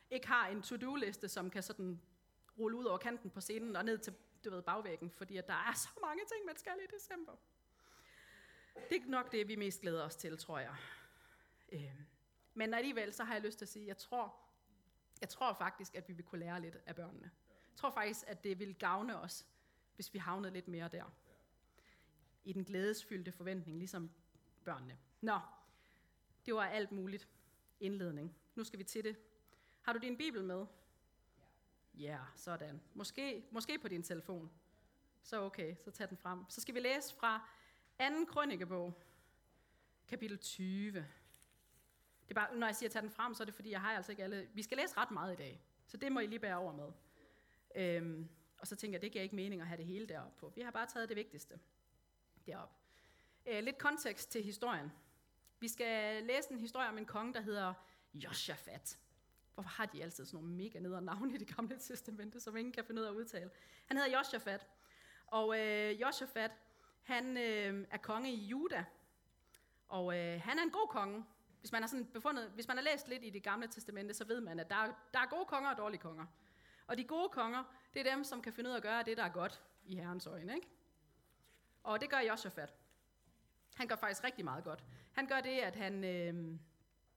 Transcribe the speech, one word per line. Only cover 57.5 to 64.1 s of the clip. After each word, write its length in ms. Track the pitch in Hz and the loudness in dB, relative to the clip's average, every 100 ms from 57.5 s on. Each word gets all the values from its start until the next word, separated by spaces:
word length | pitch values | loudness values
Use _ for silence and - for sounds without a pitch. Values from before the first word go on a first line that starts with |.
| 202 185 185 - - _ | 2 2 0 -8 -20 _
Josafat. 840 | 147 165 - - 147 - 113 - - - - _ _ _ | -10 -4 -2 -2 -4 -6 -8 -8 -10 -14 -20 _ _ _
Hvorfor 160 | - 185 | -8 -6
har 160 | - 214 | -2 -2
de 160 | 147 | -2
altid 220 | 165 151 | -6 -6
sådan 160 | 135 160 | -8 -6
nogle 160 | 170 175 | -4 -4
mega 220 | 214 170 | -4 -4
nederen 260 | 180 185 | -4 -2
navne 300 | 180 190 262 | -2 0 0
i 20 | 240 | -2
Det 200 | 214 - | -6 -4
Gamle 220 | 233 262 | -4 -4
Testamente, 640 | - 247 - 214 214 240 | -8 -8 -8 -8 -8 -8
som 160 | 226 220 | -6 -4
ingen 160 | 247 | -2
kan 120 | 240 | -4
finde 180 | 226 226 | -2 -2
ud 40 | 220 | -2
af 40 | |
at 40 | |
udtale? 360 | 208 233 185 185 - - - - | -2 -4 -6 -8 -12 -20 -10 0
Han 100 | 277 | 4
hedder 220 | 277 | 6